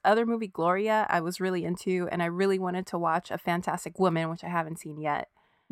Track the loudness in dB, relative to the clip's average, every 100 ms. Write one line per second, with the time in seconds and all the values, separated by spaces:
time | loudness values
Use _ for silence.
0 | 4 4 4 0 -2 0 2 2 2 2
1 | 4 2 0 -2 -2 0 -2 -2 0 0
2 | 0 -2 -2 0 2 2 0 -4 -4 -2
3 | 0 0 -2 -6 -2 -2 -2 -4 -4 0
4 | 2 2 -2 -4 -4 -4 -4 -8 -10 -6
5 | -2 -2 -4 _ _ _ -4